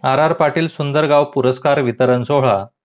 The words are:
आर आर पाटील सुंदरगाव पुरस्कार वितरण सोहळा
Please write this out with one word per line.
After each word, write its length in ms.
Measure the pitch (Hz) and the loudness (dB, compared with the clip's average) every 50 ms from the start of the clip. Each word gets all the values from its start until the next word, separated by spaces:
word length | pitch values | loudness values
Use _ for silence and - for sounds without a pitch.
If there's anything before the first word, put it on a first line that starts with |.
| - | -2
आर 160 | 135 131 135 | -2 0 2
आर 140 | 156 160 - | 2 0 0
पाटील 340 | - 170 147 139 170 160 160 | 0 0 0 0 -2 -4 -4
सुंदरगाव 580 | - - 151 143 139 151 156 147 147 143 147 | -4 -6 -6 -2 -2 0 0 2 2 2 2
पुरस्कार 560 | 143 - 143 123 127 127 131 - 147 143 147 | 2 -2 -2 0 0 -2 0 0 0 0 0
वितरण 420 | 135 120 113 - 131 127 123 123 123 | 0 -2 -2 0 0 2 2 0 0
सोहळा 420 | - 147 143 131 127 107 - 98 - _ _ _ | 0 0 0 2 2 0 0 -2 -6 _ _ _